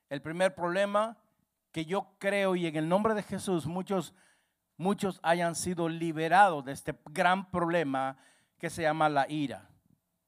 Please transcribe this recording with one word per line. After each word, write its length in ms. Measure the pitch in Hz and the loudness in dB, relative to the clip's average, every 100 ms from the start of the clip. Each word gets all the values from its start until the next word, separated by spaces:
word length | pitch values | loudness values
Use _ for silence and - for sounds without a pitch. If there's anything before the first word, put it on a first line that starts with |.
| - | -12
el 120 | 143 | -10
primer 320 | 151 170 185 | -6 0 0
problema 640 | 185 170 185 202 208 220 226 _ _ _ _ _ | 0 -2 0 0 0 -2 -6 _ _ _ _ _
que 140 | 165 160 | -8 -4
yo 300 | 196 196 - | -4 -6 -6
creo, 360 | 196 202 190 180 | -2 0 2 0
y 120 | 170 | 0
en 80 | 156 | -2
el 140 | 160 | 0
nombre 240 | 190 220 | 2 2
de 100 | 214 | 0
Jesús, 420 | - 196 - 175 143 | -4 -6 -2 -2 -2
muchos, 480 | 180 190 190 147 - _ _ _ _ _ - | -6 -2 -2 -2 -10 _ _ _ _ _ -4
muchos 420 | 185 196 196 - | -2 0 -2 -2
hayan 320 | 165 175 170 160 | 2 2 2 -2
sido 340 | 180 175 165 | -4 -2 -2
liberados 720 | 165 170 156 160 180 202 151 131 | -2 -4 -2 4 6 6 4 -6
de 80 | |
este 220 | 135 - - - | -8 -8 -10 -6
gran 440 | 151 180 185 185 | 0 2 2 -2
problema 680 | 180 170 170 143 135 135 135 _ _ _ _ | -2 0 0 0 -2 -4 -8 _ _ _ _
que 120 | 165 | -10
se 140 | 170 | -2
llama 260 | 156 156 151 | 0 2 2
la 200 | 143 131 | 2 0
ira. 400 | 151 135 101 - _ _ _ _ _ | -2 -4 -6 -16 _ _ _ _ _